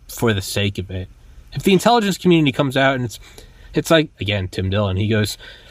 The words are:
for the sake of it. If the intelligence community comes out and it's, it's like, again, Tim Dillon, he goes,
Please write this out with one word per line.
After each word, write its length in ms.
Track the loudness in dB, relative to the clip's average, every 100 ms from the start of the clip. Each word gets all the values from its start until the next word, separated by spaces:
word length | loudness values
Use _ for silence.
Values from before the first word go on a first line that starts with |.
| -16
for 240 | -2 0
the 80 | 0
sake 360 | -4 -4 -4 -4
of 120 | -8
it. 180 | -10 -12 -16 -20 -20 -14
If 100 | -4
the 100 | 2
intelligence 440 | 2 4 2 0 0
community 340 | 2 4 4
comes 240 | 0 0 2
out 180 | 2 0
and 80 |
it's, 160 | -4 -8 -20 -20 -20 -20 -6
it's 180 | -4 2
like, 180 | 2 2 -6
again, 280 | -4 -4 -4
Tim 220 | -4 -2
Dillon, 280 | 0 0 0
he 100 | 0
goes, 300 | 0 0 -4 -16 -20 -20